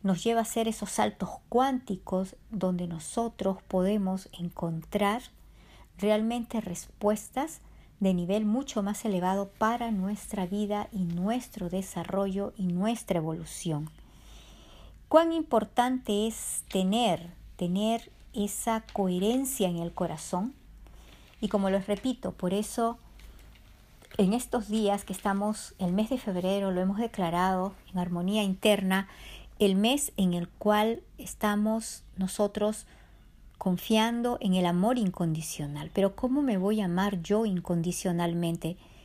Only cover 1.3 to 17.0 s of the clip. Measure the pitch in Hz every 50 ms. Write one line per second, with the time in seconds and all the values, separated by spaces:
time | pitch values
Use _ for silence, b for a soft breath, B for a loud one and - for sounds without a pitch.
1.3 | - - - - - 240 262 277 262 254 254 - 202 180 - - 190 185 190 190
2.3 | - - - - - 196 180 185 185 175 180 170 170 165 - - - - 233 233
3.3 | 226 - - 190 196 190 - - - 185 180 190 208 214 196 185 185 190 185 -
4.3 | - - 175 170 - - - 165 165 160 160 - - 202 202 202 208 247 - -
5.3 | - b b b b b b b b b b b b - 202 208 214 214 220 226
6.3 | 233 240 233 - - 226 208 185 175 - - - - - - 208 214 214 - -
7.3 | - 254 285 320 - - b b b b b b b b 202 190 185 175 175 170
8.3 | 196 214 214 208 214 254 277 277 - 226 196 202 208 - - 226 196 180 175 185
9.3 | 190 196 202 196 - - 214 220 233 240 240 233 220 190 185 196 208 202 - -
10.3 | - 202 185 170 190 208 208 202 208 208 - - - 196 185 170 170 170 180 202
11.3 | 233 254 254 - - 202 185 175 175 190 190 190 - 175 165 - - 196 196 196
12.3 | 190 196 202 208 - - 190 180 175 175 190 220 240 226 - - 190 170 156 160
13.3 | 160 170 165 - - - - 170 156 147 156 160 - - B B B B B B
14.3 | B B B B B B B B B B B B B B - - - 311 330 330
15.3 | 330 330 311 - - 226 208 190 - - 240 254 262 254 254 - 208 202 214 226
16.3 | 220 - - - - - - - - 190 190 185 196 233